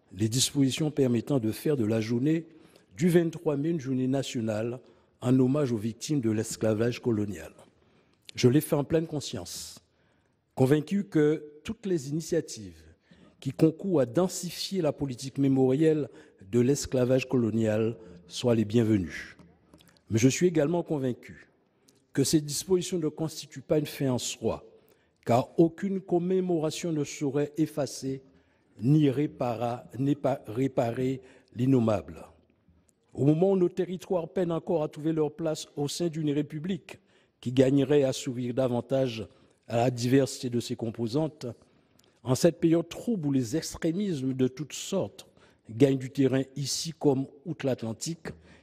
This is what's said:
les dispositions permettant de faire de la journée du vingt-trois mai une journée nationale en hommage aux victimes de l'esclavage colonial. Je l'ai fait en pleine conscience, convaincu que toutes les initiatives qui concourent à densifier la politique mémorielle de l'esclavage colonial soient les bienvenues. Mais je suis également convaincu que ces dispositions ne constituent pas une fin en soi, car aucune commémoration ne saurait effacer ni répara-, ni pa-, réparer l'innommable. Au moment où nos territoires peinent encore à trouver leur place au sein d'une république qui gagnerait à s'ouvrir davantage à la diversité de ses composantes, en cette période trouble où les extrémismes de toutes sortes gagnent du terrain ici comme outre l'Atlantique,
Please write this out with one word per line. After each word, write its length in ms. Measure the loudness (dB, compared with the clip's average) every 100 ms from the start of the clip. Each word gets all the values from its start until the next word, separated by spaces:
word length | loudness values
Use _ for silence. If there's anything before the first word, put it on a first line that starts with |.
| _
les 160 | -4 -2
dispositions 640 | 0 0 2 0 0 -2
permettant 480 | 0 2 0 0 0
de 140 | 0
faire 240 | -2 -2 0
de 80 |
la 160 | 0 0
journée 480 | 0 0 0 -2 -4 -18 -20 -20 _ -2
du 120 | 4
vingt-trois 480 | 4 4 -2 -2 -2
mai 140 | -2
une 80 | -2
journée 300 | -2 -2 0
nationale 720 | 0 -2 -4 -2 -2 -4 -8 -14 _ _ _
en 180 | 2 4
hommage 320 | 4 2 0
aux 60 | -2
victimes 440 | -4 -6 -4 -2
de 120 | 0
l'esclavage 680 | 0 -2 -2 0 2 0 -2
colonial. 540 | -2 0 -2 -8 -14 -20 -20 _ _ _ _ _ -16
Je 140 | 2 4
l'ai 120 | 4
fait 140 | 2
en 80 | -2
pleine 240 | 0 -2 -2
conscience, 720 | -6 -8 -10 -10 -12 -14 -18 _ _ _ _ _ _ _ 0
convaincu 480 | 4 2 2 -4
que 400 | 0 2 2 2 -6 -14
toutes 240 | -12 -8 -4
les 220 | -4 -4
initiatives 760 | -8 -2 -4 -4 -10 -16 -18 -20 _ _ _ -20 _
qui 140 | -8
concourent 480 | 2 2 2 0 0
à 60 | 2
densifier 760 | 0 0 -2 -8 -8 -6 -2
la 100 | -2
politique 460 | -2 -6 -8 -8 0
mémorielle 680 | 2 4 4 4 4 2 -2 -12 -20 _ -2
de 80 | 2
l'esclavage 720 | 4 2 -2 0 2 2 2
colonial 680 | 0 2 0 0 0 -2 -4 -14 -20 -16
soient 300 | -2 2 2
les 80 |
bienvenues. 720 | 2 2 4 2 0 -8 -16 -20 -20 _ _ -20 _ _ -4
Mais 80 | 2
je 100 | 2
suis 200 | 4 2
également 340 | 2 0 0
convaincu 680 | -2 -2 -2 -4 -10 -20 -20 _ _ _ _ _ _
que 120 | -2
ces 160 | 2 2
dispositions 580 | 0 -6 0 0 0 -4
ne 100 | -4
constituent 540 | -4 -8 -8 -14 -8
pas 160 | -2 0
une 80 | 0
fin 240 | -2 -2
en 80 | -2
soi, 480 | -4 -4 -4 -4 -8 -20 _ _ _ _
car 320 | 2 2 2 2
aucune 440 | 2 0 -6 -6
commémoration 880 | -2 -2 0 0 0 0 -2 -4 -4
ne 140 | -4
saurait 480 | -4 -4 -4 -2 -2 -2
effacer 680 | -2 -2 -6 -6 -8 -10 -12 _ _ _ _ -2
ni 280 | 4 6 6
répara-, 760 | 2 -2 -4 -4 -4 -4 -6 -10 -4
ni 160 | -2
pa-, 260 | 0 -2 -2 -4
réparer 760 | -4 -2 0 -2 -2 -4 -4 -10 -20 _
l'innommable. 720 | -2 2 4 4 0 -4 -16 -20 _ _ _ _ _ _ _ _
Au 140 | 0 2
moment 260 | 4 4
où 40 | 2
nos 120 | 2
territoires 600 | 0 -6 -6 -4 -4 -4
peinent 240 | -4 -2
encore 300 | -2 -2 -2
à 60 | -2
trouver 240 | -4 -2
leur 240 | 0 -2 -2
place 300 | -6 -6 -8 -6
au 100 | -6
sein 220 | -4 -4
d'une 220 | -2 -2
république 680 | -2 -4 -6 -6 -6 -8 -20 _ _ _ _
qui 100 | 0
gagnerait 520 | 4 6 6 4 4
à 100 | 4
s'ouvrir 400 | 0 -6 -6 -4
davantage 720 | 0 0 0 0 0 0 -4 -12 _ _ _ -4
à 80 | 0
la 140 | 2
diversité 580 | 0 4 4 4 -2 -4
de 120 | -4
ses 160 | -4 -6
composantes, 720 | -6 -4 -2 -2 -2 -6 -14 -14 _ _ _ _ _ _
en 120 | 0
cette 240 | 4 4 4
période 300 | 2 2 0
trouble 400 | -8 -4 -2 0
où 40 |
les 220 | 0 0
extrémismes 800 | -4 -6 -6 -4 -2 -2 -2 -2
de 160 | 0 0
toutes 240 | -2 -12
sortes 560 | -12 -6 -4 -4 -10 -20 _ _ _ -6
gagnent 280 | 4 4 4
du 120 | -2
terrain 320 | 0 2 2 -2 -6
ici 380 | -6 -6 -8 -2
comme 280 | 0 0 -2 -10
outre 220 | -12 -6 -4
l'Atlantique, 640 | -4 -6 -8 -8 -10 -12 -16 -18 -20